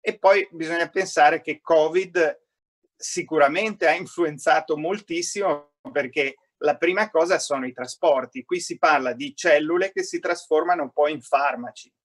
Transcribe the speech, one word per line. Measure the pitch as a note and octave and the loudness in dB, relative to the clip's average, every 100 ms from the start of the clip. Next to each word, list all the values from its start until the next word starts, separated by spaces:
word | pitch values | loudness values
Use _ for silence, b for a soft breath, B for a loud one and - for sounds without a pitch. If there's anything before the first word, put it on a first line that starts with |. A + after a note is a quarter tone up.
E | G3+ A3 | -6 2
poi | F#3+ G3+ - | 4 4 2
bisogna | E3 D#3+ E3+ E3 | -8 -4 -2 -2
pensare | F#3+ F#3+ - D3+ D#3+ | -2 -2 4 4 4
che | D#3+ D3 | -4 -10
covid | - D#3+ D#3 F3 F#3 F3 D#3 - _ _ _ _ _ _ | 2 2 4 0 0 0 0 0 _ _ _ _ _ _
sicuramente | - F3+ F3 D#3 C#3 E3 G#3+ G#3 E3 | -10 -8 -4 2 2 2 -4 0 0
ha | |
influenzato | E3+ F#3 - E3 D3 - D3 - D3+ | 0 -6 -4 -4 -2 0 0 0 -4
moltissimo, | D#3+ G#3 - E3+ E3+ G#3 F#3+ D3 - _ C3+ | -4 -6 -6 -6 -6 -4 -2 -4 -8 _ -6
perché | D3 C3 D3+ C#3 - _ _ | -4 -4 -4 -4 -6 _ _
la | D3+ D3 | -2 0
prima | E3+ F#3+ G#3+ | 0 0 0
cosa | D#3+ E3+ E3 | 0 2 0
sono | - C#3 B2+ | -2 -6 -6
i | |
trasporti. | B2 B2 - E3+ C3 B2+ C3 | -10 -14 0 2 2 -2 -12
Qui | - F3+ | -6 -6
si | - F3 | -6 0
parla | E3 D3 C3 | 2 2 0
di | A#2 C#3+ - | -6 -10 -4
cellule | F3 D#3 D#3 F3 F#3+ | 2 2 2 -2 -2
che | F#3+ | -4
si | F#3 F3 | -6 -6
trasformano | F3 E3+ - D#3 E3+ F3 C3+ | -4 -6 0 0 2 -2 -2
poi | - D3 | 0 0
in | D3+ | -2
farmaci. | - C#3 C#3 B2 B2 - - _ | -2 0 0 -4 -12 -16 -20 _